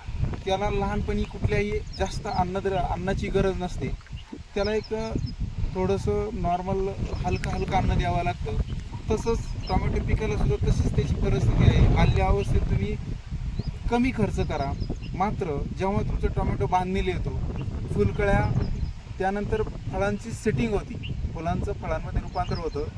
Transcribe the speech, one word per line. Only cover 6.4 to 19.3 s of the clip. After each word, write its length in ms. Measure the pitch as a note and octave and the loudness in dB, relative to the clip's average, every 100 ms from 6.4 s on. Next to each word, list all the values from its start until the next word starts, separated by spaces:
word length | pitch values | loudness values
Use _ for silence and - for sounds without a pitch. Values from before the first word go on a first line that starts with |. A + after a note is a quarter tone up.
| F3 F3+ F#3 F#3+ G3 F#3+ F3+ | 0 0 0 0 0 -2 -4
हलकं 380 | F3+ F3+ F3+ F#3+ | -2 -2 0 0
हलकं 260 | F#3 F#3+ F#3+ | -2 0 0
अन्न 200 | F#3 F3+ | 2 2
द्यावं 260 | F3 E3+ | 2 0
लागतं. 340 | F3 F3 - - - - - - - | 0 -2 -4 -2 -2 -4 -8 -8 -2
तसंच 280 | G#3+ A#3 A3+ - - - | -2 0 -2 -2 -6 0
टोमॅटो 340 | - - G#3 G#3 | 0 2 0 0
पिकाला 300 | G#3 G#3+ - | 0 2 2
सुद्धा 180 | - G#3 | 2 4
तशीच 400 | - - - - | 4 4 4 2
त्याची 200 | - - | 2 2
परिस्थिती 480 | - G4+ - - | 2 2 4 6
आहे. 320 | - - - - | 8 8 6 6
बाल्य 280 | E3+ G3 | 6 6
अवस्थेत 380 | F#3+ G3 G3 G3 | 4 4 4 2
तुम्ही 340 | - - G3 - - - - - - - - - - | 4 2 0 -2 -4 -6 -6 -6 -4 -4 -6 -4 0
कमी 200 | A#3+ B3+ | 2 2
खर्च 240 | A3+ F#3+ E3+ | 2 0 0
करा, 380 | F#3 D#3 C#3 - - - - - | 0 0 -2 -2 -4 -4 -6 -2
मात्र 480 | G3+ G#3+ F3 C#3+ - - | -2 0 -2 -2 -4 -2
जेव्हा 220 | F#3+ G#3 | 0 0
तुमचं 260 | G3+ - G3 | 0 0 0
टोमॅटो 380 | - F#3+ G3+ F#3+ | 0 0 0 2
बांधणीला 440 | F3+ F#3 F#3+ F#3 | 2 2 0 0
येतो, 300 | E3+ - F#3+ - - - - - | -2 -2 -2 -4 -4 -4 -6 -4
फुलकळ्या, 760 | - G3+ - G3+ G3+ G#3 - - - - - - - | 2 2 2 2 4 4 2 0 -2 -4 -6 -10 -2
त्यानंतर 440 | F#3+ | 0